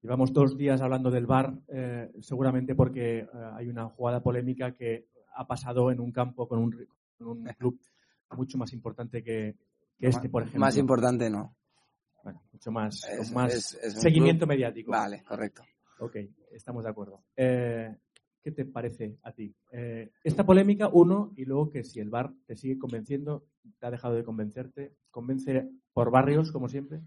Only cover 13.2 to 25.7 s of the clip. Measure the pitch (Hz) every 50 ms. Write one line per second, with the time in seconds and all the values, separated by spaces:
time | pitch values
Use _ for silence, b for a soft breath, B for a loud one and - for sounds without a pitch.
13.2 | 110 113 117 123 127 123 123 117 101 - - - - 113 101 - - 165 160 160
14.2 | - - 165 165 170 151 143 135 127 117 110 113 110 - 107 110 104 101 101 98
15.2 | - - 107 107 110 101 _ - - _ _ _ _ _ _ _ 120 113 - 107
16.2 | 104 101 - _ _ _ - 113 - - 123 120 113 113 107 107 101 101 98 95
17.2 | _ _ _ - 131 127 127 123 123 120 117 113 113 110 110 - _ _ _ _
18.2 | _ _ _ _ _ 147 147 - 131 131 - 120 117 120 117 - 117 107 107 -
19.2 | _ 120 113 - 110 101 - _ _ _ - 120 120 120 113 113 110 107 _ _
20.2 | _ 160 156 - 202 190 185 190 196 202 202 196 214 - - 175 175 170 190 202
21.2 | 208 208 - - 131 131 135 143 151 151 147 135 113 - - 117 104 104 113 120
22.2 | 127 135 - _ _ _ 117 107 - 131 131 131 131 123 117 113 107 117 139 139
23.2 | 143 147 147 143 _ _ _ _ _ 113 - _ - 120 123 120 - 123 117 117
24.2 | 117 117 113 107 107 104 - 127 127 127 _ 143 139 139 _ _ _ _ _ 123
25.2 | 120 123 135 131 - 147 135 131 - -